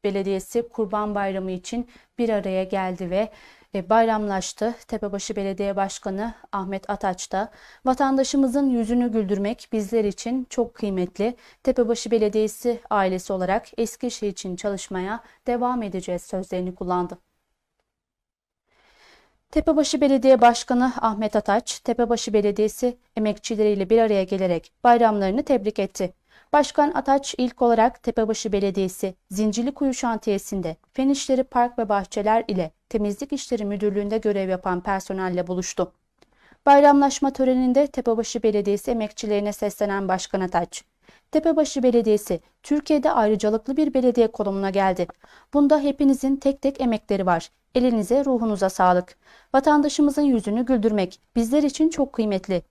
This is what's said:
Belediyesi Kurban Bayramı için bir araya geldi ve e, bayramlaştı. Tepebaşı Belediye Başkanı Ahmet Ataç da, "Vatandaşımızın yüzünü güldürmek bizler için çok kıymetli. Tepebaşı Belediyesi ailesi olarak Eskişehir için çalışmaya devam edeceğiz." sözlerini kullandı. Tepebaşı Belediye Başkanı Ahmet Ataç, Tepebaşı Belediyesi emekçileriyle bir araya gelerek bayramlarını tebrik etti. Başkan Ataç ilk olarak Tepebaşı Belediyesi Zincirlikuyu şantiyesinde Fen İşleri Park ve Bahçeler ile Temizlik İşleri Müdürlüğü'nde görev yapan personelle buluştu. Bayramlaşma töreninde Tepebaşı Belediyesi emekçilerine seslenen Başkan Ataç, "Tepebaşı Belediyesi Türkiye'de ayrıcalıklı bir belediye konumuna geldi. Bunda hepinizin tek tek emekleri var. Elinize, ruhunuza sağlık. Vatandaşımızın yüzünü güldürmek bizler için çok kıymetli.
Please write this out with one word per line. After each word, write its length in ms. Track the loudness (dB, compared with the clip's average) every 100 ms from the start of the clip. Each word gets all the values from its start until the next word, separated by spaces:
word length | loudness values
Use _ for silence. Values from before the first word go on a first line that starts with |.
Belediyesi 640 | -2 -4 -4 -4 -4 -6 -4
Kurban 460 | -6 -4 -4 -4
Bayramı 360 | -4 -4 -4 -6
için 380 | -8 -8 -10 -10 -18 _ -4
bir 100 | -2
araya 360 | 0 -2 -4
geldi 460 | -2 -4 -4 -6 -4
ve 180 | -2 -4 -8 -20 _ _
e, 160 | -8 2
bayramlaştı. 840 | 2 4 0 -2 -4 -6 -4 -4 -6 -10
Tepebaşı 480 | -8 -6 -8 -8 -6
Belediye 400 | -6 -4 -4 -2
Başkanı 580 | -4 -6 -8 -6 -8 -10 -10
Ahmet 380 | -8 -6 -8 -6
Ataç 420 | -4 -4 -6 -6
da, 180 | -6 -6 -10 -20 -6
"Vatandaşımızın 880 | -2 0 2 2 0 2 2 2 0
yüzünü 420 | 0 0 0 0
güldürmek 560 | 0 -2 -2 -2 -6 -4
bizler 320 | -4 0 0
için 420 | 0 -4 -6 -6 -4
çok 240 | -4 -4
kıymetli. 640 | -4 -4 -2 -4 -2 -4 -4 -20 _
Tepebaşı 480 | -2 0 0 -2 0
Belediyesi 680 | 0 2 0 -2 -2 -6 -6 -2
ailesi 420 | 0 0 -2 -4
olarak 340 | -4 0 -2 -4 -6
Eskişehir 540 | -6 -4 -8 -6 -8
için 240 | -6 -10 -6
çalışmaya 640 | -6 -6 -8 -8 -6 -8 -12 _ -6
devam 360 | -2 -2 -2
edeceğiz." 400 | -4 -8 -6 -8
sözlerini 520 | -6 -10 -6 -6 -6
kullandı. 440 | -8 -4 -2 -4 -10 _ _ _ _ _ _ _ _ _ _ _ _ _ _ _ _ _ _ _ _ _ _ _
Tepebaşı 500 | 0 2 2 2 2
Belediye 400 | 2 4 6 8
Başkanı 520 | 6 4 -2 0 0 0
Ahmet 360 | -4 -2 -2 -2
Ataç, 440 | 0 -2 -2 -8
Tepebaşı 520 | -6 -2 0 -2 0
Belediyesi 680 | 0 0 0 -2 -2 -4 -4 _ -4
emekçileriyle 720 | -2 -4 -6 0 0 0 2
bir 80 | 4
araya 260 | 4 2
gelerek 480 | 0 -2 0 -2 -6 _
bayramlarını 580 | 4 6 4 2 0 -2
tebrik 360 | 0 0 0 -4
etti. 360 | -6 -4 -8 -8 _ _ _
Başkan 400 | 2 2 2 0
Ataç 400 | 0 0 0 0 -4
ilk 240 | -4 2
olarak 400 | 2 4 2 0
Tepebaşı 500 | -4 -2 -2 -2 -2
Belediyesi 600 | 0 0 0 -4 -4 -8 -8 _
Zincirlikuyu 640 | -2 -2 0 -4 -2 -2
şantiyesinde 840 | -2 -4 -2 -2 -2 -2 -6 -6 -8 _
Fen 160 | -2 0
İşleri 360 | 0 0 0
Park 340 | 2 0 0 -2
ve 100 | 0
Bahçeler 560 | 0 -2 -2 2 0 0
ile 220 | -4 -4 _ _
Temizlik 440 | -4 -4 -4 -6
İşleri 320 | -8 -6 -6
Müdürlüğü'nde 540 | -4 -2 -2 -2 -2 -2
görev 300 | -2 -2 -2
yapan 320 | -2 -2 -4
personelle 640 | -2 -4 -4 -6 -4 -4 -4
buluştu. 460 | -4 -4 -4 -6 _ _ _ _ _ _ _ 6
Bayramlaşma 640 | 8 10 8 4 2 -2
töreninde 540 | 2 2 4 4 4 2
Tepebaşı 560 | 0 -2 -2 -2 0
Belediyesi 480 | 0 2 0 -2 -2
emekçilerine 600 | -4 -4 -6 -2 -2 -2
seslenen 560 | -4 -6 -2 -2 -2 -2
Başkan 320 | -2 -2 -4
Ataç, 440 | -2 -2 -4 -10 _ _ _ _ _
"Tepebaşı 520 | 0 2 2 0 2
Belediyesi 580 | 2 2 2 0 0 -8 _ _
Türkiye'de 480 | -4 -4 2 2 2
ayrıcalıklı 680 | 2 2 2 0 -2 -2 -2
bir 180 | 0
belediye 380 | 2 2 4 0
konumuna 380 | 0 -4 -2 -2
geldi. 360 | 0 0 0 -6 -8 _ -20 _
Bunda 260 | 2 4 4
hepinizin 560 | 2 2 2 2 0 0
tek 260 | 0 0
tek 180 | -4 -2
emekleri 460 | -4 -4 -2 -2 0
var. 240 | 0 -2 _ _
Elinize, 500 | 0 2 2 2 0
ruhunuza 460 | 2 0 0 0 -2
sağlık. 460 | 4 4 4 0 _ _ -20 _
Vatandaşımızın 680 | 2 4 4 2 2 2 2
yüzünü 440 | 2 2 0 -2 0
güldürmek 540 | 2 2 0 -2 -6 _ -2
bizler 260 | 2 2
için 260 | 2 2 0
çok 240 | 0 -4
kıymetli. 500 | -2 -2 -2 -2 -4 -4